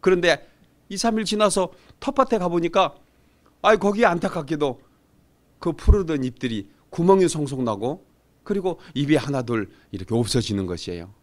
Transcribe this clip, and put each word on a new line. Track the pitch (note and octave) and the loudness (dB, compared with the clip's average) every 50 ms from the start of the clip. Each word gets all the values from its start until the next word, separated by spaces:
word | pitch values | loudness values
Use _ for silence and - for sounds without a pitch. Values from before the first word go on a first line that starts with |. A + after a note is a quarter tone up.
그런데 | - F#3 F#3 F3+ F3 E3+ D3+ C#3+ - - _ _ _ _ _ _ _ _ | 4 2 2 4 4 2 2 2 -2 -20 _ _ _ _ _ _ _ _
이, | G3 | -10
삼 | F#3+ - A#3 A3 A3 | -2 -2 0 0 0
일 | A3 | -2
지나서 | F3+ G#3+ G#3 G#3+ G3+ - G3+ F#3 E3+ - - _ _ - _ | -2 0 2 2 2 2 0 -2 -2 -6 -16 _ _ -20 _
텃밭에 | - - C4 - C4 - A#3+ G#3+ | -8 -6 0 0 0 2 2 0
가보니까, | F3+ F3+ E3+ F3 E3 E3+ E3 G3 F#3 D#3 - - _ _ _ _ _ _ _ _ _ _ _ _ - | 0 0 -2 0 -2 0 2 0 0 0 -2 -10 _ _ _ _ _ _ _ _ _ _ _ _ 2
아, | G3 A3+ | 2 4
거기에 | G#3 F3+ G3+ G#3 G#3 A#3 | 4 2 -2 0 2 2
안타깝게도 | G3+ F3 F3 F3+ F#3+ - F3 D3+ C3+ D#3+ D3+ D3 C#3 B2 - _ _ _ _ _ _ _ _ _ _ _ _ _ _ _ _ | 2 2 0 -4 -4 -4 -6 -6 -6 -4 -2 -2 -2 -4 -6 _ _ _ _ _ _ _ _ _ _ _ _ _ _ _ _
그 | - F3 D#3+ | -6 -6 -6
푸르던 | - - - - G#3 F#3+ D#3+ D#3+ C#3+ C3 | 0 6 6 6 6 6 -2 -4 -4 -4
잎들이 | B2+ A#2 - - B2+ A2+ G#2+ F#2+ - _ _ _ _ | -6 -6 -6 -6 -4 -4 -4 -8 -10 _ _ _ _
구멍이 | - - E3 F3+ G3 F#3+ F#3 E3 | -6 0 4 4 6 6 4 2
송송 | - D#3 D3 C3+ C#3 B2+ B2+ | 0 -2 -4 -4 -4 -4 -2
나고 | A#2 G#2+ G2 G#2+ B2 D3+ G3 _ _ _ _ _ _ _ _ _ | -4 -4 -2 -4 -6 -6 -6 _ _ _ _ _ _ _ _ _
그리고 | - G#3 G3+ F3 F#3 E3 - - - - | -4 -4 -2 -2 -2 -6 -6 -12 -10 -4
잎이 | C3 C#3+ C#3 D#3 | -4 2 2 2
하나둘 | C#3+ A#2+ C#3+ C#3 C3+ B2 A2+ A#2+ A2 G2+ - - _ _ _ | 2 2 -2 -4 -4 -2 -2 -4 -4 -4 -6 -12 _ _ _
이렇게 | - F#2+ F#2 - A2+ | -12 -12 -8 -2 0
없어지는 | A#2 A#2+ G2+ - B2+ A2+ - G#2+ G2+ F#2+ | 0 0 2 0 -2 0 0 -2 -4 -2
것이에요. | F2+ F2+ E2+ - - F2 E2+ E2+ F2+ G2 _ | -4 -6 -8 -8 -10 -10 -10 -12 -16 -20 _